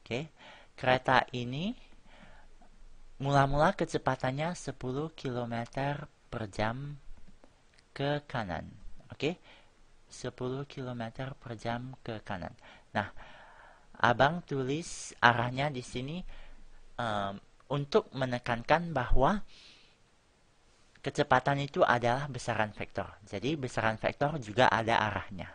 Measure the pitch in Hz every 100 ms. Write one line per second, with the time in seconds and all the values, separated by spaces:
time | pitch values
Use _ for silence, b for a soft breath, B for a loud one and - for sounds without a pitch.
0 | - 120 156 - B B B - 127 127
1 | - 127 - 123 120 135 190 254 - -
2 | - B B B B - - - - -
3 | - - 139 139 139 143 160 190 170 151
4 | - 131 131 135 160 175 - 127 127 127
5 | 160 - 139 123 120 117 117 - 139 143
6 | 147 _ _ 117 107 101 107 123 143 143
7 | - - - - - _ _ - _ -
8 | 139 147 - 127 104 80 85 - - -
9 | - - 139 180 b b b b - -
10 | - - 127 - 127 131 143 - 127 123
11 | 113 - 135 135 - 113 117 120 127 131
12 | - 110 - 98 80 - B B - 107
13 | 101 - B B B B B B B -
14 | 113 117 135 175 - 135 127 147 170 -
15 | - - 120 117 120 127 147 131 120 123
16 | 131 170 180 b b b b - - -
17 | 120 104 98 101 - _ - 143 143 220
18 | - 135 131 123 - 117 117 156 170 143
19 | 117 - 135 202 - B B B B B
20 | _ _ _ _ _ _ _ _ _ -
21 | - - 143 127 - 139 143 185 165 123
22 | 117 123 147 127 - 107 107 - 104 -
23 | 90 - 104 101 117 156 127 - 110 110
24 | - - 143 156 110 107 123 107 113 113
25 | 107 98 - 95 -